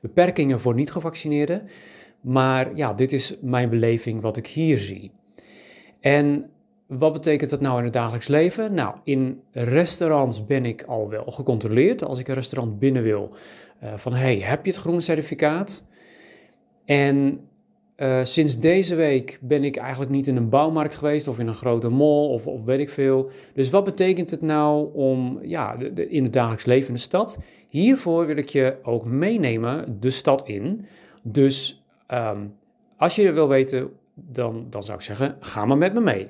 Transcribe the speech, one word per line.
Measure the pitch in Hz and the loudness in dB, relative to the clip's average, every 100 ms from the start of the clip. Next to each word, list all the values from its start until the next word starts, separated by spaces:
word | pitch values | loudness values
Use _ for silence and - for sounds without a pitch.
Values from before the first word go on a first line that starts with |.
beperkingen | 113 - 180 - 143 123 | 0 2 2 4 0 2
voor | 127 | 0
niet-gevaccineerden. | 120 147 185 160 160 156 147 147 185 214 - - - - _ | 0 -2 -4 -8 -8 -4 -2 0 -2 -6 -20 -20 -20 -20 _
Maar | 127 131 131 131 131 - | -2 2 2 2 -2 -2
ja, | 135 | -4
dit | 101 131 | 0 0
is | 139 - - | 0 -4 -8
mijn | 135 123 123 | -4 0 2
beleving | 113 117 117 123 113 | 2 2 0 -2 -4
wat | 110 107 | -4 -6
ik | 113 | -8
hier | 151 160 127 | -2 2 2
zie. | 101 95 104 _ _ - _ - - - _ _ | 0 -10 -16 _ _ -20 _ -20 -20 -20 _ _
En | - 143 147 143 - _ _ _ _ | 2 4 4 0 -4 _ _ _ _
wat | 131 156 | 0 0
betekent | 156 165 151 147 | 2 0 0 0
dat | 139 | -2
nou | 139 123 | 0 0
in | |
het | 120 | 0
dagelijks | 120 117 117 - | -2 -2 -6 0
leven? | 147 170 185 220 | 2 2 0 -2
Nou, | 185 110 - | -2 -2 -6
in | - 135 131 131 _ | -2 0 0 -4 _
restaurants | 127 120 143 170 - 170 151 135 107 104 | -6 0 2 2 0 2 2 2 -2 -2
ben | 139 123 | 0 0
ik | 113 | -6
al | - 117 104 | -6 -6 -4
wel | 107 - | -6 -10
gecontroleerd. | - 131 117 107 110 165 254 | -6 -2 -2 2 4 4 2
Als | - 127 | -4 -6
ik | 127 | -6
een | |
restaurant | 135 123 - 117 104 | -6 -6 -6 -6 0
binnen | 135 131 | 2 2
wil, | 110 107 98 - - - - _ | 0 -2 -4 -14 -20 -20 -20 _
eh, | 113 107 | -14 -10
van, | 123 | -4
"Hey, | 123 131 107 | 0 2 0
heb | 95 143 190 | -2 -4 -4
je | |
het | 175 | -4
groene | - 170 | -2 -2
certificaat?" | 165 156 147 147 151 160 202 - - _ _ - - - _ _ _ _ - | 0 -2 -2 0 0 0 -6 -10 -18 _ _ -20 -20 -20 _ _ _ _ 0
En, | 143 143 139 139 139 - _ _ _ _ _ | 2 4 4 2 -2 -12 _ _ _ _ _
eh, | 135 131 | 0 0
sinds | 127 - 151 120 | 0 2 2 2
deze | 160 180 180 165 | 4 4 2 0
week | 156 135 123 - | 2 2 -2 -14
ben | 127 147 | -2 0
ik | 139 135 | 0 -4
eigenlijk | 123 131 131 | -8 -6 -2
niet | 139 139 | 0 0
in | 127 | 0
een | 117 | 4
bouwmarkt | 135 156 160 151 - | 4 4 2 -2 -2
geweest | 147 151 147 | 0 0 -2
of | 117 | -4
in | 117 | -4
een | |
grote | 107 123 117 117 | -2 0 0 2
mall | 127 147 147 147 | 4 4 4 2
of, | 120 117 | -2 -4
of | 135 | -8
weet | 110 131 | -2 -2
ik | 147 | -2
veel. | - 135 131 135 - - | 0 2 2 0 -10 -14
Dus | - 131 | -4 2
wat | 190 | 2
betekent | 196 196 185 180 175 | 2 0 2 2 -2
het | 151 | -4
nou | 160 151 151 151 147 | -2 2 2 2 -2
om, | 151 135 131 127 127 | 0 0 0 -2 -6
ja, | 120 165 110 117 | -6 -6 -6 -6
de, | 127 | -8
de, | 175 - | -4 -2
in | 160 | 0
het | 127 | 2
dagelijks | 131 117 110 - | 2 0 -2 2
leven | 127 135 | 2 2
in | |
de | 120 | -6
stad? | - 185 233 - - _ _ | -2 -2 -2 -6 -18 _ _
Hiervoor | 143 208 269 180 165 165 | 0 4 4 2 0 2
wil | 147 | -2
ik | 143 | 0
je | 139 131 135 | 2 2 0
ook | - 117 113 | -4 -4 -2
meenemen | 127 185 226 139 113 117 147 - 104 | 0 0 2 0 0 -2 -4 -6 -2
de | 123 | -2
stad | 131 - 135 - | 0 2 2 0
in. | 104 120 220 202 - - - | -6 -6 -6 -10 -20 -20 -16
Dus, | 117 110 139 135 - - _ _ _ | -4 4 4 4 -4 -8 _ _ _
ehm, | 123 113 104 101 - _ _ _ _ | -4 -4 -6 -8 -14 _ _ _ _
als | 170 175 | 0 4
je | 202 | 4
wil | 156 151 | 4 4
weten, | 135 131 135 135 - _ - | 4 4 0 -4 -12 _ -20
dan, | 170 123 120 113 120 | -12 -6 -4 -6 -10
dan | 107 | -12
zou | 101 101 | -10 -12
ik | |
zeggen, | - 104 135 135 | -10 -4 -4 -4
ga | - - 107 | -10 -4 2
maar | 139 | 4
met | 180 | 4
me | 220 | 2
mee. | 214 104 98 | 0 0 -4